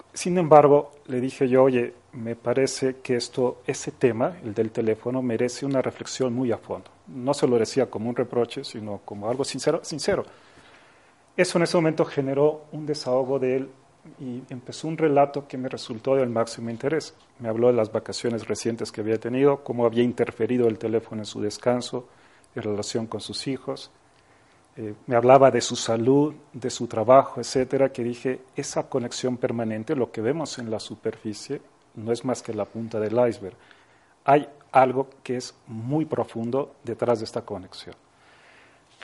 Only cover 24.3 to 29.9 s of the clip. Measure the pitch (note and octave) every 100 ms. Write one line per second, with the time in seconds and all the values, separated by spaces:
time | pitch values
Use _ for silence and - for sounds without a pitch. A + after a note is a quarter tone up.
24.3 | _ _ _ _ - G#2+ G#2+ - A#2+ B2
25.3 | C3+ C3 A#2 - B2 - A2+ A#2 C#3 D3+
26.3 | - - A#2 B2 - A#2+ A2+ A2 C3+ C3
27.3 | - A#2 C3+ B2+ C3+ C3+ B2+ A#2+ A#2+ C3
28.3 | B2+ - - C#3 D#3+ - C3 A#2+ - B2+
29.3 | B2 B2+ A#2 A2 A2 A2